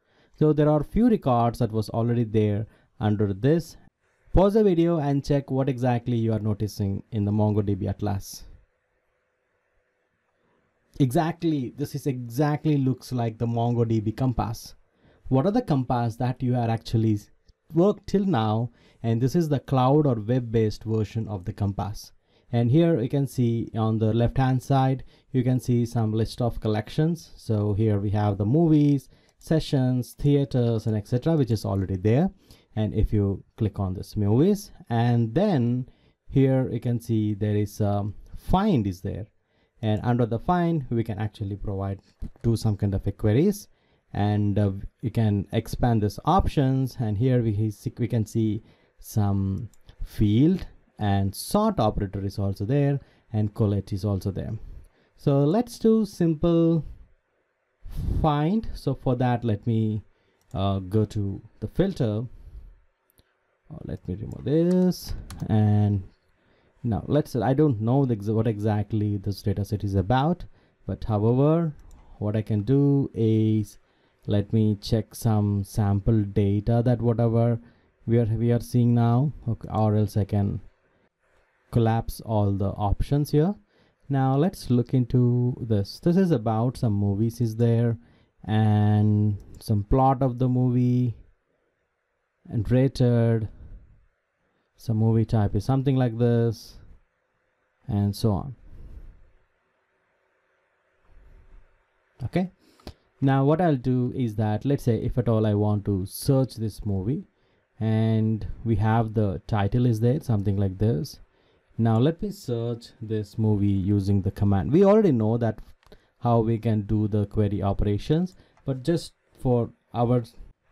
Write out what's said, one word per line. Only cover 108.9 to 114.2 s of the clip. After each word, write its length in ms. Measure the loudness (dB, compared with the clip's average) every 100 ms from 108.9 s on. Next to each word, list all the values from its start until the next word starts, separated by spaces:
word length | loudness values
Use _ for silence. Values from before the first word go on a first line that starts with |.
| 2 0
the 280 | 0 -2 -2 -4
title 380 | -2 0 0 0
is 160 | 2
there, 180 | 0 0
something 380 | -2 -2 0 0
like 200 | -2 0
this. 440 | 0 0 -6 -12 -20 _ _ _ _ -2
Now 200 | 2 2
let 240 | 2 0
me 100 | -6
search 580 | -8 -6 -6 -4 -8 -12 -14
this 360 | -6 -6 -6 -2
movie 300 | 2 2 2
using 540 | 2 2 2 2 0